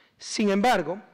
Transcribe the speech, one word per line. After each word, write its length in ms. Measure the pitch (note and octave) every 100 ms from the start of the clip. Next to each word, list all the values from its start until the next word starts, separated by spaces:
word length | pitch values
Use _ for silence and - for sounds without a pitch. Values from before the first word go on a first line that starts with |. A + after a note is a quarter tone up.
| _ _
Sin 300 | - - G#3
embargo, 500 | G3 A#3+ G#3+ D3+ G3 -